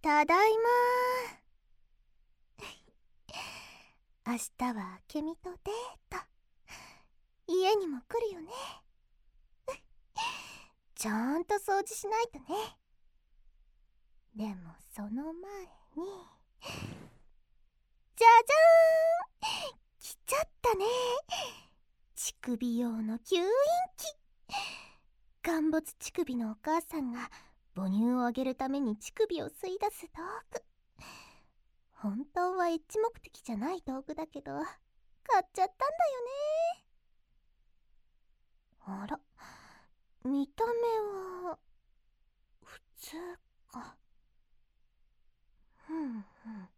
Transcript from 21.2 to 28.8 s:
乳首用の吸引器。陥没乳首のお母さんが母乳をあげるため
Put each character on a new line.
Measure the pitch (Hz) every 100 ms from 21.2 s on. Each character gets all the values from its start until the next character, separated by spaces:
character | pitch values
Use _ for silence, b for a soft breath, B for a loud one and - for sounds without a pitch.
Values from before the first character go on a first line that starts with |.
| 640 740 539 B B B _ _ _ -
乳 | - -
首 | - 233 247 233
用 | 240 226
の | 214 233
吸 | - 370
引 | 370 494 587 698 740 -
器。 | 659 587 _ _ - 784 880 B B B B _ _ _
陥 | - 320 311
没 | 311 311
乳 | - -
首 | - 320 247
の | 220
お | 214
母 | - 320
さ | 330 320
ん | 262
が | 240 240 B B B _
母 | - 190
乳 | 196 233
を | 247 240
あ |
げ | 240
る | 262
た | 254 262
め | 277